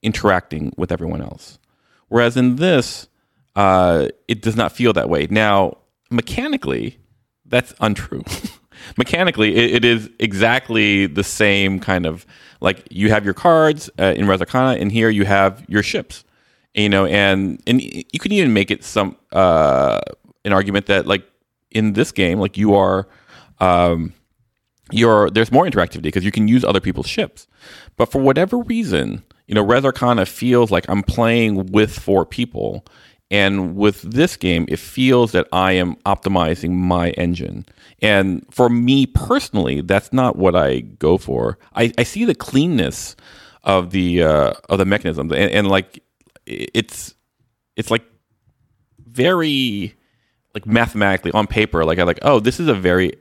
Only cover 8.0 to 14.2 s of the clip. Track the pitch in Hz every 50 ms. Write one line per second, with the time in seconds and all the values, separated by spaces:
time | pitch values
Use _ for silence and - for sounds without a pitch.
8 | - - - - - - - - - - - _ _ _ _ - - - - -
9 | 127 - - 170 185 180 - 107 107 107 87 107 117 117 87 120 113 120 117 113
10 | 107 104 - _ - 113 98 95 110 113 120 131 - - 120 113 107 104 101 98
11 | 98 90 73 87 95 - - - 107 104 101 98 98 95 95 92 - - 95 90
12 | 87 80 80 90 - _ - - - - - _ - - 95 - - - - 90
13 | 101 107 110 107 101 98 95 - - 175 165 160 156 156 151 151 - - _ -
14 | - 95 85 -